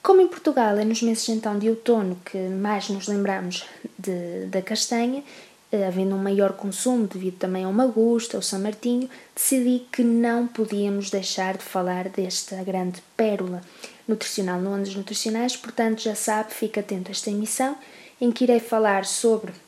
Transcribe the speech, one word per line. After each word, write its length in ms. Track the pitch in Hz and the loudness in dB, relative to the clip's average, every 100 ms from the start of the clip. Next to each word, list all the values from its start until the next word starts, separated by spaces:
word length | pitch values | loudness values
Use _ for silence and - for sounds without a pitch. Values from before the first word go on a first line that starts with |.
Como 200 | - 381 | 8 8
em 80 | 359 | 8
Portugal 500 | - - 277 226 208 | 4 0 4 4 4
é 60 | |
nos 180 | 214 226 | 2 2
meses 260 | 233 226 - | 2 0 0
então 300 | 226 220 202 | -2 0 0
de 100 | 214 | 2
outono 480 | 226 - 233 190 180 | 0 2 2 2 -4
que 140 | - 196 | -6 -6
mais 500 | 185 190 208 208 190 | -4 -2 0 -2 -2
nos 200 | 196 190 | -6 -2
lembramos 560 | 202 196 190 180 180 - - - - | 0 0 0 -4 -6 -10 -14 -16 -10
de, 480 | 190 180 175 180 190 | -6 -6 -6 -8 -4
da 160 | 190 | -4
castanha, 640 | 185 214 - 233 240 262 285 - - - _ | -2 -4 0 0 0 -2 -8 -20 -20 -20 _
eh, 120 | 214 | 0
havendo 300 | 196 180 190 | 0 0 0
um 80 | 190 | 0
maior 300 | 196 196 196 | 0 2 0
consumo 560 | 190 202 196 247 247 208 | -2 -6 -2 0 2 0
devido 300 | 185 185 180 | -2 -6 -4
também 260 | 185 185 | -4 -2
ao 80 | 185 | 0
Magusto, 640 | 202 262 220 226 233 226 - | 2 2 4 4 4 0 -4
ao 60 | |
São 180 | 185 196 | -4 -2
Martinho, 500 | 202 208 240 240 254 - - | -4 -4 -2 -2 -2 -10 -18
decidi 480 | - - 269 247 247 247 | -6 0 2 2 2 -2
que 140 | - | 0
não 420 | 233 233 233 233 240 | 4 4 4 2 0
podíamos 640 | 233 214 202 202 202 196 | -2 -2 0 0 0 -2
deixar 460 | 196 185 - 185 190 | -4 -4 -2 -2 -4
de 80 | |
falar 440 | - 190 180 180 185 | -4 -2 0 -2 -4
desta 540 | 190 185 180 - 190 | -2 -2 -4 -6 -8
grande 400 | 185 185 185 180 - _ | -4 -2 -2 -6 -12 _
pérola 440 | 220 202 185 180 175 - - - - | 0 2 -4 -6 -10 -20 -20 -18 -4
nutricional 540 | 214 - - 185 180 | -4 -2 -4 -2 -2
no 140 | 190 | -2
Ondas 200 | 202 196 | -2 -4
Nutricionais, 640 | 196 196 208 226 220 247 254 | -6 -6 -4 -2 -2 -2 -4
portanto 460 | - - 226 220 | -8 -2 0 0
já 120 | 226 | -2
sabe, 400 | 208 - 214 214 | -2 0 0 -2
fique 240 | - 214 214 | -4 -4 -4
atento 300 | 202 190 185 | -4 -6 -6
a 20 | |
esta 180 | 196 - | -6 -4
emissão 480 | 208 214 - 262 285 - - - - | -2 -2 0 -2 -2 -12 -20 -20 -2
em 100 | 240 | 0
que 140 | 233 | 2
irei 160 | 247 240 | 4 4
falar 440 | 226 220 220 196 | 4 2 4 2
sobre 480 | 196 - 233 214 220 - | 0 0 2 2 0 -12